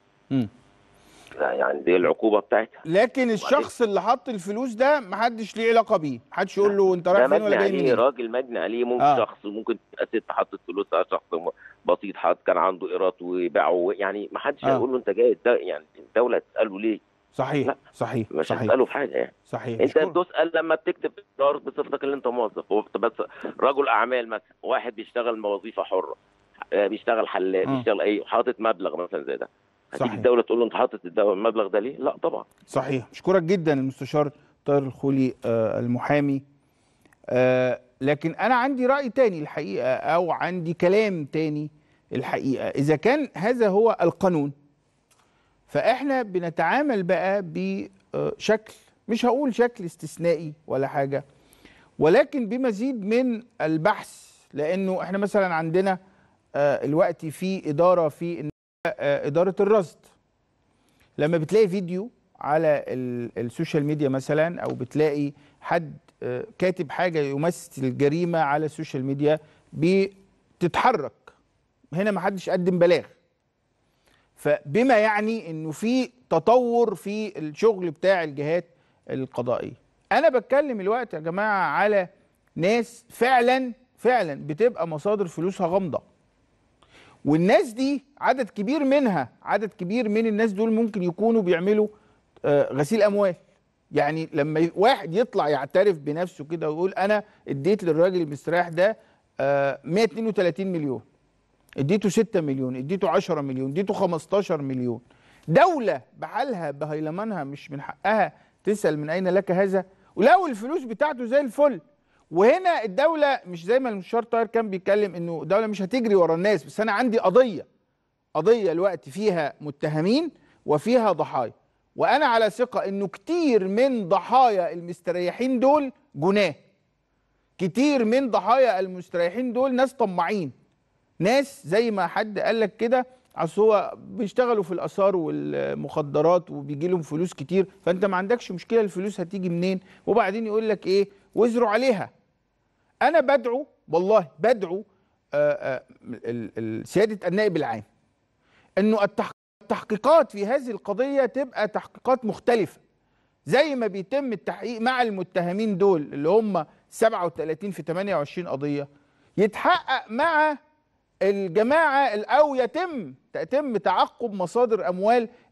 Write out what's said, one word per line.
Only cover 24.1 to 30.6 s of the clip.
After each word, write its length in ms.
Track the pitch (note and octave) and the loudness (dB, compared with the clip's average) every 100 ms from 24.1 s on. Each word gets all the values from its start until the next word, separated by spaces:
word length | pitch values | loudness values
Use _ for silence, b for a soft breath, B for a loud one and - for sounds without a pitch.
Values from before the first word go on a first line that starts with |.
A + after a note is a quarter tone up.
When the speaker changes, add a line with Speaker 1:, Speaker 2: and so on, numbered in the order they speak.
| B2+ A#2 | -2 -4
Speaker 2:
مثلًا، 240 | G#2+ _ _ | -10 _ _
واحد 320 | G2 C3 A#2+ G#2+ | -4 -4 -4 -12
بيشتغل 500 | G#2 A#2+ A#2 A2 G#2 | -8 -4 -4 -4 -4
وظيفة 380 | G2+ A2+ - | -4 -6 -8
حرة، 320 | E2 F#2+ D2 - _ _ _ - - | -4 -2 -4 -8 _ _ _ -18 -4
آه، 140 | F2+ G2 | 0 0
بيشتغل 400 | G#2+ - A2+ E2+ | -2 -2 -2 -2
حلاق، 400 | G2 F#2+ F#2 D3 | -2 -2 0 -2
Speaker 1:
آه. 80 | C3+ | -2
Speaker 2:
بيشتغل 260 | A#2+ G2+ | -2 0
أي، 220 | F#2+ G#2 - | 0 -2 -2
حاطط 300 | A2+ A#2 A2+ | -2 -2 -2
مبلغ 380 | A2+ F2+ F2+ D#2 | -2 -2 -4 -6
مثلًا 260 | F2 E2+ | -6 -6
زي 140 | C2 B1 | -6 -8
ده. 120 | - _ _ _ _ | -8 _ _ _ _
هتيجي 80 | C#3 A#2+ | -6 -4
Speaker 1:
صحيح. 40 | |
Speaker 2:
الدولة 280 | G#2+ B2 A#2+ | 0 2 4
تقول 180 | - | 2
له 60 | A#2 | 0